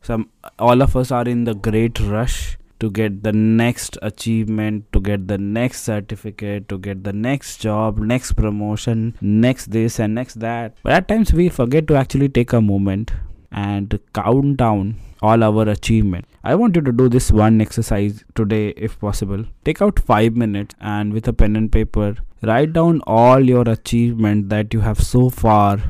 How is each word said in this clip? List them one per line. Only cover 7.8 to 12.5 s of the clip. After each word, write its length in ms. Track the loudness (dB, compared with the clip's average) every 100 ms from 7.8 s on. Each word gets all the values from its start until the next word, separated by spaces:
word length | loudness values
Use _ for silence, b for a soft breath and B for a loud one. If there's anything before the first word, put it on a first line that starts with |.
| -2 -2
next 360 | -2 -2 -2
promotion, 840 | -2 0 -2 -4 -4 -2 -2 -2 -4
next 500 | 0 2 2 0 -4
this 300 | -2 -2 -2
and 160 | -4 -4
next 240 | -8 -8
that. 340 | -8 -6 -10 -10
But 120 | 0
at 120 | 0 2
times 260 | 0 2
we 160 | 2 2
forget 380 | 0 0 0 2
to 80 |
actually 340 | 0 2 0 0
take 240 | 0 0